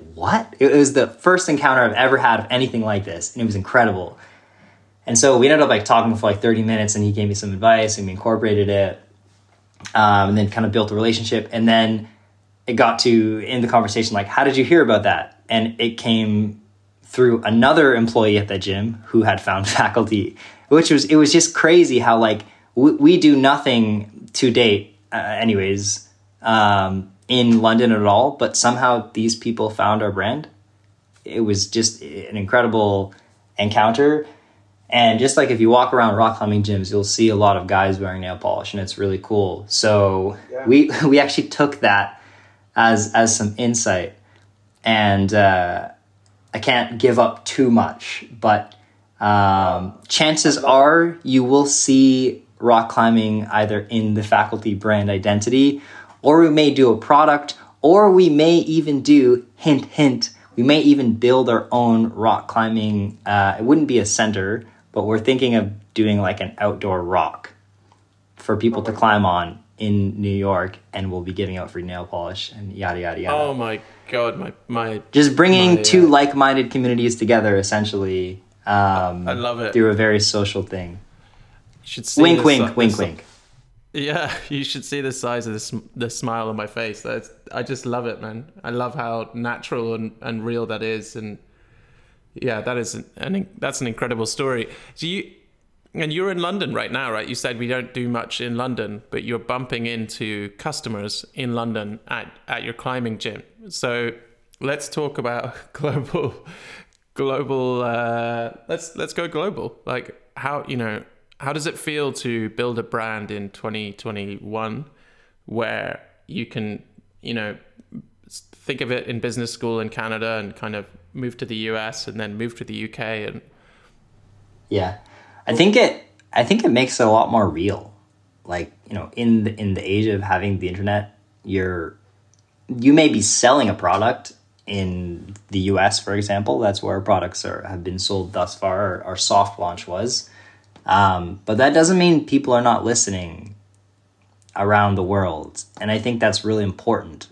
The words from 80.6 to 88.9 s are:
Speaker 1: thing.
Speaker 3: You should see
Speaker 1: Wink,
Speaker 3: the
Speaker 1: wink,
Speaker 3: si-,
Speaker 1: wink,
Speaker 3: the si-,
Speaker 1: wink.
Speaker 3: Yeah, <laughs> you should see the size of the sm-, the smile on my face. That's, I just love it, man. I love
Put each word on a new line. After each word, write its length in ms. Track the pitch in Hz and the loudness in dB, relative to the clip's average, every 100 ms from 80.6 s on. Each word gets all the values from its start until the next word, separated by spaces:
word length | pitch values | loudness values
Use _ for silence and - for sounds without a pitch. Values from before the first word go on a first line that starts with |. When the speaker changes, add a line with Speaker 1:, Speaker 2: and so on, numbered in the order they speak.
Speaker 1:
thing. 380 | 92 92 87 92 - _ _ _ _ _ _ _ | -8 -10 -12 -16 -20 _ _ _ _ _ _ _
Speaker 3:
You 60 | - | -16
should 180 | - - | -14 -4
see 160 | 143 | 4
Speaker 1:
Wink, 180 | 170 165 | 4 6
Speaker 3:
the 40 | |
Speaker 1:
wink, 240 | 156 131 107 | 4 4 2
Speaker 3:
si-, 80 | 123 | 2
Speaker 1:
wink, 160 | 113 | 2
Speaker 3:
the 60 | 101 | 2
si-, 60 | |
Speaker 1:
wink. 220 | 85 80 - _ _ _ _ _ _ | -4 -8 -20 _ _ _ _ _ _
Speaker 3:
Yeah, 400 | 151 143 165 143 - | -8 -4 -4 -6 -8
<laughs> 80 | - | -8
you 140 | 143 | -8
should 220 | 135 139 - | -6 -10 -8
see 160 | 143 | -6
the 100 | 135 | -6
size 360 | 127 120 120 113 | -6 -6 -6 -6
of 60 | |
the 60 | 107 | -10
sm-, 300 | - 110 - 123 | -10 -12 -14 -10
the 160 | 117 | -10
smile 380 | - 123 117 110 | -6 -6 -6 -6
on 60 | 107 | -8
my 120 | 107 | -10
face. 340 | 113 113 104 | -8 -10 -10
That's, 300 | 120 117 - _ - | -10 -10 -10 _ -14
I 120 | 123 | -10
just 240 | 120 127 123 | -8 -8 -6
love 180 | 123 120 | -6 -6
it, 160 | 113 | -10
man. 300 | 110 110 151 202 | -12 -14 -18 -16
I 60 | 120 | -10
love 240 | 120 123 | -6 -6